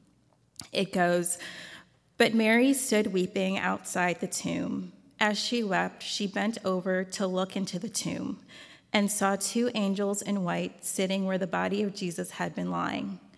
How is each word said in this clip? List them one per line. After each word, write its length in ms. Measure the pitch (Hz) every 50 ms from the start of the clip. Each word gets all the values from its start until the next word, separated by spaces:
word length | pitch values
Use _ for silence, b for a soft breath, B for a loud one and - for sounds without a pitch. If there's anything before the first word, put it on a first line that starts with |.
| _ _ _ _ _ _ _ _ _ _ _ - - -
It 220 | - - 196 190 -
goes, 460 | 190 175 175 175 175 170 170 - B B B B B B B B B B B B _ _ _ _
"But 180 | - 240 - 220
Mary 380 | 226 220 220 226 233 254 269 277
stood 340 | 269 - - 220 214 214
weeping 500 | 208 190 185 180 180 - 196 190 190 190
outside 640 | 196 - 185 190 196 - - - 185 175 175 170 -
the 60 | -
tomb. 640 | 180 - - - 175 170 - - - - - 180 180 - - - - _ -
As 200 | 220 208 208 208
she 240 | - - 247 240 226
wept, 400 | 196 185 175 180 185 - - -
she 240 | - - - 208
bent 320 | 190 - 202 196 214 226 - -
over 400 | 190 185 180 175 190 185 185 190
to 220 | 185 - - 208
look 320 | 185 185 185 190 190 -
into 220 | 196 190 - - 175
the 100 | 226 226
tomb 500 | - - - 180 - - - - - - B B B B B B B B B B -
and 180 | 214 202 196
saw 240 | - - 202 196 196
two 360 | 196 - - - 233 240 247 240
angels 480 | 214 202 196 196 196 208 196 202 202
in 220 | - - 208 202 180
white 420 | 170 175 175 180 - - - -
sitting 400 | - - - 190 185 190 196 190
where 140 | 190 190 185
the 80 | 190
body 340 | 175 175 180 185 185 190 202
of 140 | 208 202 190
Jesus 360 | - 185 180 165 - 180 -
had 220 | - - 180 170 160
been 160 | 190 180 180
lying, 500 | 180 170 175 170 - - 202 196 196 175 - - B